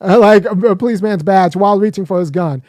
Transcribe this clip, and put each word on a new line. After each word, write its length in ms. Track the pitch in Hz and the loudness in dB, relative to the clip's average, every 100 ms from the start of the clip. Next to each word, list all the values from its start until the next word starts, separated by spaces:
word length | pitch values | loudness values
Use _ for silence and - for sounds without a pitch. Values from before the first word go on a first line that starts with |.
uh, 180 | 190 214 | 0 4
like, 260 | 208 214 202 | 6 4 2
a, 40 | |
a 260 | 196 226 185 | -2 -2 0
policeman's 460 | 247 220 214 202 | -2 -2 -4 -4
badge 320 | 156 190 180 | 0 2 2
while 240 | 185 202 202 | 0 0 0
reaching 280 | 214 202 185 | -2 -4 -4
for 120 | 180 | -4
his 120 | 175 | -4
gun. 320 | 156 170 135 | -4 -4 -6